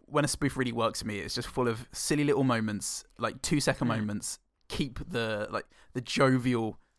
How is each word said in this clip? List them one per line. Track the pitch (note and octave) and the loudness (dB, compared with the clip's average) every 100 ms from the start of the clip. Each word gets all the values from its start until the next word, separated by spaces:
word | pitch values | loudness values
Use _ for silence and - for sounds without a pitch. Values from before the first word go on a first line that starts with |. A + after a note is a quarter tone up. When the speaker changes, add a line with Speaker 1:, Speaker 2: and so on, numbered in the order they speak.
| - | -2
Speaker 1:
when | D3 | 0
a | D3 | 2
spoof | - C#3+ C3 | 2 0 0
really | B2 | -2
works | A#2 A2+ - | 2 0 0
for | G#2+ | -4
me. | G#2 | -6
It's | E2 | -4
just | - - | -4 -4
full | - B2 | 0 0
of | A2+ B2+ | 0 -6
silly | - - D3 | -8 0 2
little | D3 C3+ | 4 4
moments, | C3 A#2 A2 G#2 - - - - | 4 2 0 -2 -6 -8 -12 -6
like, | A#2 - | -4 -4
two-second | - D3+ C#3+ C3 A#2+ | 0 2 2 0 0
Speaker 2:
Mm. | A2+ | 0
Speaker 1:
moments. | G#2+ G#2 - - _ _ _ | -2 -4 -8 -10 _ _ _
Keep | - C#3+ - - | -6 -4 -6 -6
the, | A#2+ A2+ G#2 G#2+ | -4 -2 -2 -4
like, | G#2 - - - | -6 -8 -16 -10
the | C3 | -8
jovial | A#2 - C3+ C3 B2 A#2+ A2+ - _ | -4 4 6 6 4 2 0 -6 _